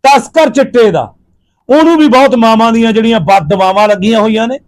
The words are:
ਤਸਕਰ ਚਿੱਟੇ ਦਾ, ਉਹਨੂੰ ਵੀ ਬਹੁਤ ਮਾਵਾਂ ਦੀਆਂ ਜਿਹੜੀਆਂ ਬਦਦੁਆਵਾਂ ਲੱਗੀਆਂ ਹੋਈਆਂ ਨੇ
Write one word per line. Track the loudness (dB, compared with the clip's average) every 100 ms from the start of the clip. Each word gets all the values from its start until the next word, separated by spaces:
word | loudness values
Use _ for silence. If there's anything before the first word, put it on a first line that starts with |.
ਤਸਕਰ | 2 0 0 -2 -2
ਚਿੱਟੇ | -2 -2 0 0
ਦਾ, | 0 -8 _ _ _ _ _ -2
ਉਹਨੂੰ | 0 2 2
ਵੀ | 2
ਬਹੁਤ | 2 2
ਮਾਵਾਂ | 2 0 0 0
ਦੀਆਂ | 0 0
ਜਿਹੜੀਆਂ | 0 0 -2
ਬਦਦੁਆਵਾਂ | 0 0 0 -2 0 0 0
ਲੱਗੀਆਂ | 0 0 0
ਹੋਈਆਂ | -2 -2 -4
ਨੇ | -8